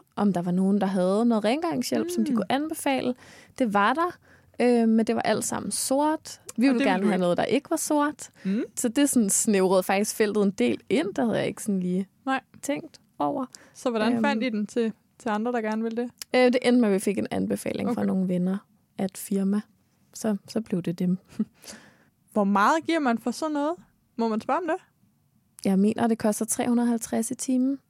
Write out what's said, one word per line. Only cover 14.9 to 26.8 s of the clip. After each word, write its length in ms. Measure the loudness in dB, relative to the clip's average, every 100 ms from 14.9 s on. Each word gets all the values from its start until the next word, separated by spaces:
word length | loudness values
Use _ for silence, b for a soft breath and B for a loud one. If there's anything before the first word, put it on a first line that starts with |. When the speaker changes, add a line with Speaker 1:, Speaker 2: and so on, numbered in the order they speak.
| -4 _ _
Speaker 2:
til 100 | -4
andre, 240 | -2 -2
der 80 | -2
gerne 220 | -2 -4
ville 200 | -4 -4
det? 80 | -6 -10 -2
Speaker 1:
Øh, 100 | 4 4
det 60 | 4
endte 180 | 4 4
med, 80 | 4
at 60 |
vi 40 | 2
fik 200 | 0 -2
en 80 | -2
anbefaling 580 | -2 -2 -2 -4 -4 -2
fra 60 | -2
Speaker 2:
Okay. 40 | 0
Speaker 1:
nogle 220 | 0 0
venner 300 | 0 -2 -4 -8 _ _ -6
af 60 |
et 140 | -6 -6
firma. 420 | -4 -2 0 -2 -4 _ _ _ _
Så, 220 | -6 -4 -4 -4
så 120 | -8
blev 220 | -4 -4
det 160 | -2 -2
dem. 200 | 0 -2 _ -8
<laughs> 80 | -8 B B B B B B _ _
Speaker 2:
Hvor 120 | 0
meget 400 | 2 4 4 2 0
giver 120 | 0
man 200 | 0 -2
for 120 | -4
sådan 220 | -4 -4
noget? 200 | -2 -2 -4 -10 _ _ -4
Må 120 | -2
man 120 | -2
spørge 180 | -2 -2
om 60 | -2
det? 100 | -6 _ _ _ _ _ _ _ _
Speaker 1:
Jeg 140 | 0 2
mener, 280 | 2 2 0
det 120 | 0
koster 260 | 0 -2
tre 240 | -4 -2 0
hundrede 160 | 2